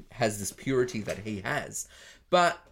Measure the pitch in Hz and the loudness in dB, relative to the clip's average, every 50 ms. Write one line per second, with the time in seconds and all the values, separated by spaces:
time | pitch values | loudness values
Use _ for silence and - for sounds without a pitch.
0 | - - - - 123 110 104 104 98 - - - - 135 135 123 123 123 - 110 | -6 -12 -4 -2 0 0 0 -2 -6 -8 -8 -6 -4 0 2 2 2 0 -2 -6
1 | 95 90 80 95 104 107 107 95 90 123 147 127 78 - - - - - - - | -6 -6 -6 -6 -6 -6 -6 -6 -4 -4 -4 -4 -4 -6 -8 -10 -10 -12 -16 -20
2 | - - - - _ _ 180 180 175 165 - - - - | -20 -20 -20 -20 _ _ 4 6 6 4 2 0 -8 -20